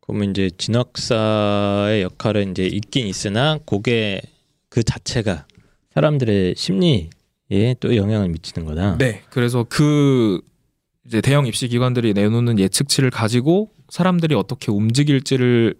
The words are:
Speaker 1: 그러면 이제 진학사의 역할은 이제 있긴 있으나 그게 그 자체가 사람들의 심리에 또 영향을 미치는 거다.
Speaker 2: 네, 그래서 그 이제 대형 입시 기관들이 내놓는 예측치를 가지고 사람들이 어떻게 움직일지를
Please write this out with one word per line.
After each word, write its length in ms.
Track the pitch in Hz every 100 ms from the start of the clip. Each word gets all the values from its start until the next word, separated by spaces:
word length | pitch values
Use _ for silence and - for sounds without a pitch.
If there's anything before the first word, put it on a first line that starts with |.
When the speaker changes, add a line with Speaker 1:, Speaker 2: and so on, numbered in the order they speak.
Speaker 1:
그러면 300 | - 104 101
이제 200 | 98 95 90
진학사의 1500 | - 113 - - - 113 110 107 104 104 101 101 101 107
역할은 500 | 92 - 113 104 98
이제 120 | 90 92
있긴 400 | 101 110 143 110
있으나 520 | 90 107 101 147 156 -
그게 540 | 101 113 117 107 95 - _ _ _ _
그 140 | -
자체가 640 | 113 - - 127 107 82 - _ _ _ _
사람들의 600 | - 151 147 117 101 92 -
심리에 520 | - 190 175 120 82 - _ _ _ 98 113 123
또 160 | - 117
영향을 320 | 98 110 95
미치는 380 | 80 - - 80
거다. 320 | 76 98 113
Speaker 2:
네, 240 | 131 104 _
그래서 340 | - 120 123 113
그 720 | - 147 147 143 131 113 95 - _ _ _ _ _ 120
이제 140 | 113
대형 260 | 117 139 135
입시 220 | 110 127
기관들이 460 | 120 127 123 117
내놓는 440 | 101 104 117 120 110
예측치를 520 | 95 - 139 - 123
가지고 600 | - 110 123 131 180 214 _ _
사람들이 460 | - 180 180 165
어떻게 360 | 131 95 127 -
움직일지를 1000 | 101 110 120 147 135 - 135 123 120 113 -